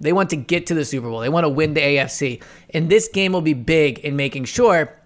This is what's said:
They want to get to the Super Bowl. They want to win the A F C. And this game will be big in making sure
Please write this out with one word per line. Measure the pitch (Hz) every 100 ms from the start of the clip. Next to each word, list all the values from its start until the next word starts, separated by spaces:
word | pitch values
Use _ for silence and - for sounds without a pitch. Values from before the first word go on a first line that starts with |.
They | 151
want | 180 190
to | 156
get | 120 175 170
to |
the | 165
Super | 139 135 117
Bowl. | 113
They | 120
want | 165 165
to |
win | 135 156 151
the |
A | 143 143
F | 135
C. | - 139 120 - - -
And | 160 165
this | 208 -
game | 190 190
will | 185
be | 160
big | 139 117 160 147 117
in | 147 139
making | 139 139 123
sure | - 240 175 147 -